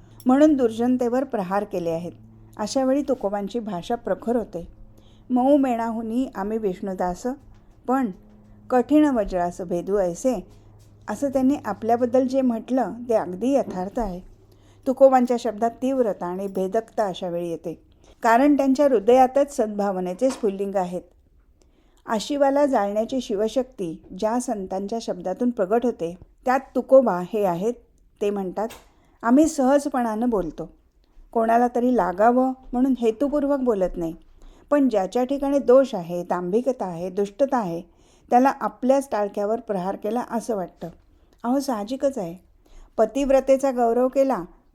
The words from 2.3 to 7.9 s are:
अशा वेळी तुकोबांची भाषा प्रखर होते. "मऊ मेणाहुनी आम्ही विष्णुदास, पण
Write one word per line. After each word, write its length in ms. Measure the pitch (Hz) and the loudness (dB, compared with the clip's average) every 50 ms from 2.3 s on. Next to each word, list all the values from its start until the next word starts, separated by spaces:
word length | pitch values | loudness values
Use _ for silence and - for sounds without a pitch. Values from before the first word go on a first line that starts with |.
| - - - - - - | -20 -20 -20 -16 -10 -8
अशा 260 | 214 202 - 269 262 | -6 -4 -2 0 0
वेळी 180 | 262 262 285 | 2 2 0
तुकोबांची 580 | 294 - 254 254 - 196 202 202 202 196 - 240 | 0 -2 -2 -2 -2 -4 -4 -4 -6 -6 -6 -6
भाषा 360 | 220 208 208 175 170 - 240 | -6 -6 -8 -8 -6 -6 -6
प्रखर 400 | 233 - 240 254 - - 220 233 | -4 -4 -4 -6 -4 -2 -2 -2
होते. 320 | 247 208 - - 170 170 - - - - - - - - - - - - - | -2 -2 -6 -10 -12 -12 -14 -18 -20 -20 -20 -20 -20 -20 -20 -20 -18 -8 -2
"मऊ 280 | 247 247 247 269 285 294 | 0 2 4 4 4 4
मेणाहुनी 720 | 269 254 240 226 226 233 220 226 226 220 220 247 269 - - | 4 2 0 -2 -2 -4 -6 -6 -6 -4 -2 -2 -4 -4 -4
आम्ही 220 | - 190 208 220 226 | -6 -6 -4 -4 -2
विष्णुदास, 640 | 214 196 185 185 - 196 190 185 185 180 180 180 - 247 269 294 - - - - _ - - _ - | -2 -2 -4 -4 -6 -8 -4 -4 -4 -4 -4 -4 -6 -8 -8 -8 -12 -20 -20 -20 _ -20 -20 _ -4
पण 240 | - | -2